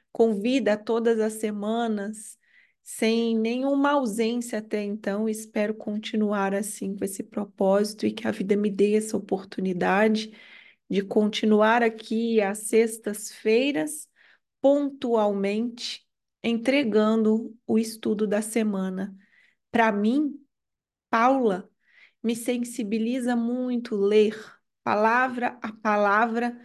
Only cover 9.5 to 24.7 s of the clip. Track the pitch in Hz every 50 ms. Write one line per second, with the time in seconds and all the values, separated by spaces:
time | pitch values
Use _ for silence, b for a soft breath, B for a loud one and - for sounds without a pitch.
9.5 | - - 185 185 180 175 180 185 185 202 220 220 214 220 220 B B B B B
10.5 | B B B B B B _ _ 185 196 196 196 - 220 214 208 208 - - 214
11.5 | 214 208 214 220 233 240 233 226 226 226 - - 220 226 233 233 226 220 202 190
12.5 | 208 214 - - 233 220 233 226 226 - - 208 208 - - - - - - 214
13.5 | 220 240 269 285 285 311 311 302 - - - b b b b b b b b _
14.5 | _ _ - 269 285 285 285 277 277 277 - 240 233 220 208 208 202 196 196 196
15.5 | 208 214 240 240 233 - - - - - - _ _ _ _ _ _ _ - 226
16.5 | 233 226 233 262 269 285 277 220 202 214 214 214 220 226 220 214 220 226 - -
17.5 | - - _ - 226 220 226 226 - - - 226 214 196 220 196 202 208 214 -
18.5 | - 233 220 214 196 190 190 190 185 185 190 196 B B B B B B B B
19.5 | B B _ _ - 233 226 220 202 202 208 220 254 294 311 277 - - - _
20.5 | _ _ _ _ _ _ _ _ _ _ _ _ - 226 233 254 269 269 247 214
21.5 | 180 180 - - _ b b b b b b b b b - 226 240 233 - 269
22.5 | 247 240 240 240 - - 220 202 226 220 220 233 254 269 240 247 240 233 226 233
23.5 | 247 254 254 254 247 233 240 - 220 202 196 202 214 214 214 220 214 - - -
24.5 | - _ _ _